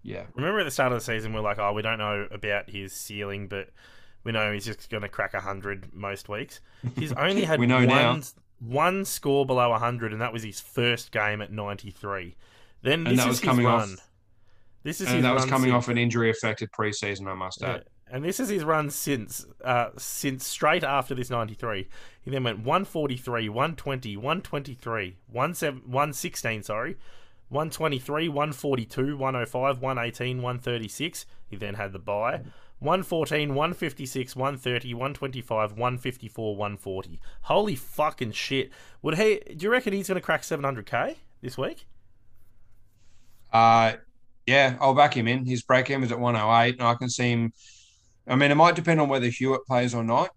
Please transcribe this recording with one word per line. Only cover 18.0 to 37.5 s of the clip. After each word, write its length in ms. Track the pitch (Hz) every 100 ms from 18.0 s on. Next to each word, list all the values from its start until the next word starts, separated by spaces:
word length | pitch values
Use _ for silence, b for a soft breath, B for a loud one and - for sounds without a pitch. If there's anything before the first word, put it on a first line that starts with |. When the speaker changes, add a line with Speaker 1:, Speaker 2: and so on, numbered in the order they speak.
| -
Speaker 2:
And 160 | 127
this 160 | 160 196
is 120 | 247
his 120 | 202
run 260 | 151 156 143
since, 560 | - - 135 101 - - -
uh, 240 | 127 123 113 -
since 500 | - - 143 131 -
straight 380 | - 151 170
after 300 | 147 139 127
this 160 | 127 123
ninety-three. 580 | 120 110 107 117 101 95 b b b
He 100 | -
then 140 | 135
went 140 | 123 104
one 260 | 113 175
forty-three, 640 | 196 165 143 123 127 117 110
one 260 | 110 156 156
twenty, 380 | 143 135 120 101
one 240 | 127 175
twenty-three, 720 | - 147 139 120 117 113 92 92 -
one 280 | 113 147
seven, 260 | 170 160 127 123
one 260 | 127 151
sixteen, 500 | 139 175 - 117 110
sorry, 340 | - 107 139 185 b b b b b
one 220 | 131 160
twenty-three, 580 | - 160 135 127 147 165
one 240 | 143 151
forty-two, 640 | 143 147 131 110 - 135 143
one 180 | 135
oh 120 | 131 117
five, 340 | 123 135 131
one 160 | 131 127
eighteen, 440 | 117 - 127 127
one 160 | 123 123
thirty-six. 680 | 123 120 110 - 160 - - - -
He 80 | 101
then 180 | 101
had 200 | 101 98
the 40 | 95
bye. 440 | 101 104 117 160 B B B B
One 240 | 135 185
fourteen, 520 | - 165 147 151 147
one 180 | 139 160
fifty-six, 640 | 175 160 131 131 135 123 127
one 220 | 135 135
thirty, 340 | 127 120 123
one 220 | 117 131
twenty-five, 580 | 143 139 127 - 110 107
one 240 | 107 123 123
fifty-four, 600 | 127 - 113 - 110 101
one 200 | 104 101
forty. 440 | 98 95 87 80 b b
Holy 320 | -